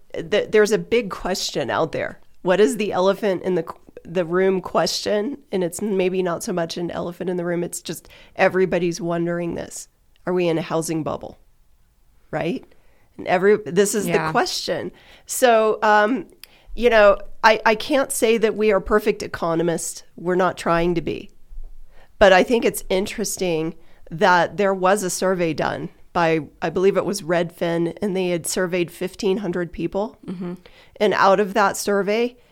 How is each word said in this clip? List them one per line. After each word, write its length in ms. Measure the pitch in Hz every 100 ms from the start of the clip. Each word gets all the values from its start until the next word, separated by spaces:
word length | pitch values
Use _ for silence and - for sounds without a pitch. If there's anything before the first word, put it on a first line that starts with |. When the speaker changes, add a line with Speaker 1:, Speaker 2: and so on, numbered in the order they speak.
| -
Speaker 1:
th-, 360 | - 165 202 -
there's 220 | 214 214
a 40 | 208
big 320 | 170 233 202
question 600 | - 175 190 - 160 120
out 240 | 104 156
there. 260 | 131 85 - - -
What 180 | 175 185
is 160 | 214 220
the 140 | 202
elephant 520 | 185 190 190 214 180
in 120 | - 175
the, 80 | 165 - - -
the 220 | - 170 165
room 340 | 180 190 190
question? 800 | - 165 175 - 196 208 214 285 _
And 100 | 190
it's 180 | 175 170
maybe 400 | 208 190 185 185
not 220 | 180 165
so 80 | -
much 240 | 175 165 -
an 140 | 170
elephant 380 | - 175 175 175
in 80 | 180
the 80 | 175
room. 180 | 175
It's 180 | 175 -
just 280 | - 160 - - - -
everybody's 640 | - 185 185 180 175 170
wondering 560 | 170 170 170 170 170 -
this. 320 | - - - _ _ _ -
Are 60 |
we 160 | 185 175
in 80 | 160
a 40 |
housing 380 | 170 165 160 160
bubble? 380 | 143 - - - _ _ _ _ _ _ _ _ _
Right? 360 | 151 156 254 - - _ _ _ -
And 80 | -
every, 280 | 185 196 208 -
this 300 | 175 202 214
is 100 | 185
Speaker 2:
Yeah. 220 | 170 160
Speaker 1:
the 40 |
question. 600 | 160 349 - - 185 208 - - - -
So, 540 | - 247 226 220 -
um, 440 | 214 214 214 247 - - - _ - -
you 140 | 240
know, 280 | 226 208 - - -
I, 200 | 220 220 226
I 100 | 220
can't 360 | - 277 269
say 260 | - 226 226
that 180 | 220 196
we 160 | 214
are 80 | 190
perfect 420 | 185 214 214 202
economists. 800 | - - 170 165 175 165 - - - -
We're 180 | 165 180
not 220 | 180 -
trying 360 | - 170 175 165
to 60 |
be. 300 | 151 - - - - - - - - - - -
But 140 | 202
I 120 | 185
think 200 | 180 226
it's 220 | 226 - -
interesting 880 | 190 208 - 196 - 185 160 160 165 - - -
that 460 | 160 190 180 165 175
there 180 | 196
was 300 | 190 185 202
a 60 | 185
survey 440 | - 185 185 170
done 360 | 151 - - 156 - -
by, 260 | 180 165 160 139 _
I 80 | 165
believe 260 | 180 190 190
it 80 |
was 180 | - 208
Redfin, 760 | 151 175 175 - 175 170 170 -
and 140 | 208 185
they 140 | 180
had 180 | 175 -
surveyed 420 | - 185 180 175
fifteen 500 | - 185 - 196 190
hundred 340 | 202 180 170
people. 440 | - 170 196 220 - -
Speaker 2:
Mm-hmm. 280 | 180 175 185 - - - -
Speaker 1:
And 180 | 202
out 280 | 160 190 190
of 120 | 202 208
that 200 | 196 -
survey, 600 | - 202 190 220 240 - _